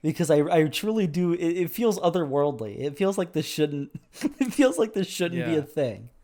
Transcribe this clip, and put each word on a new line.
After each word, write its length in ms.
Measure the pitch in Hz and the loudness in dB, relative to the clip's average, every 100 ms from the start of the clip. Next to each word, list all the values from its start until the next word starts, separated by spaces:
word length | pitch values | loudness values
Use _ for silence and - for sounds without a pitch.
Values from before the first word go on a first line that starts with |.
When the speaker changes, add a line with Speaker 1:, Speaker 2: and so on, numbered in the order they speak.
Speaker 1:
because 300 | 151 156 170 | -2 -2 2
I, 60 | 151 147 | 4 4
I 140 | 170 156 | 4 2
truly 380 | - 208 220 185 | 0 -2 0 0
do. 260 | 151 180 | 2 0
It, 240 | 175 170 175 | 2 0 0
it 140 | 170 | -2
feels 280 | - 233 185 | 0 0 2
otherworldly. 800 | 170 175 151 139 147 113 110 101 | 2 2 0 2 0 0 -8 -6
It 180 | 139 135 | -6 -2
feels 200 | 196 196 | -2 0
like 160 | 175 | -2
this 120 | 156 156 | -2 -4
shouldn't, 460 | - 151 143 143 - _ | 0 -2 -2 -8 -12 _
<laughs> 140 | - - - | -6 -6 -2
it 140 | 262 | -4
feels 260 | - 262 - | 4 2 4
like 140 | 220 | -2
this 140 | 208 185 | 0 -4
shouldn't 360 | - 175 170 - | -2 -2 -2 0
be 100 | 160 | -2
a 40 | |
Speaker 2:
Yeah. 20 | 139 | -2
Speaker 1:
thing. 440 | - 131 101 113 _ | -2 -2 -4 -16 _